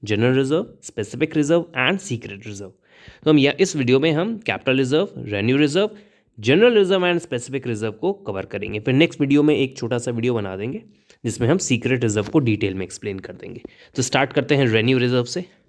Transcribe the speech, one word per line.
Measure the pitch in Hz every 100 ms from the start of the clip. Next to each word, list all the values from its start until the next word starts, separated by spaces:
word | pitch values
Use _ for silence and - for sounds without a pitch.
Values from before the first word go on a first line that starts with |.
जनरल | 104 104 117 131
रिजर्व, | 135 156 226 -
स्पेसिफिक | - - 104 120 156 156
रिजर्व | 143 170 165 131
and | 127 190
सीक्रेट | - 117 - 98 107
रिजर्व। | 98 98 _ _ _ - -
तो | -
हम | 151
यह, | 139 -
इस | 185 156
वीडियो | 123 131
में | 160
हम | 151 185 226
कैपिटल | - 95 - 131
रिजर्व, | 131 147 202 -
रेवेन्यू | 123 104 107 135
रिजर्व, | 151 156 214 - - _ _ -
जनरल | 110 147 233 226
रिजर्व | 190 190
and | 180 170
स्पेसिफिक | 165 127 120 131 123
रिजर्व | 110 110
को | 107 170
कवर | 196 - 95 95
करेंगे। | 104 98 104
फिर | 107
नेक्स्ट | 131 165 -
वीडियो | 143 143
में | 151 151
एक | 131 131
छोटा | 117 120
सा | 117
वीडियो | 117 120
बना | 117 101 95
देंगे | 110 185 - _ _ _ 123
जिसमें | 110 117
हम | 175
सीक्रेट | - 117 123 127
रिजर्व | 117 104 98
को | 156
डिटेल | 127 104 104
में | 92
एक्सप्लेन | 92 - 107 95
कर | -
देंगे। | 92 92 92 - _ - -
तो |
स्टार्ट | 127 139 139
करते | - 127 143
हैं | 131
रेवेन्यू | 110 113 131
रिजर्व | 123 123
से। | 120 175 180 _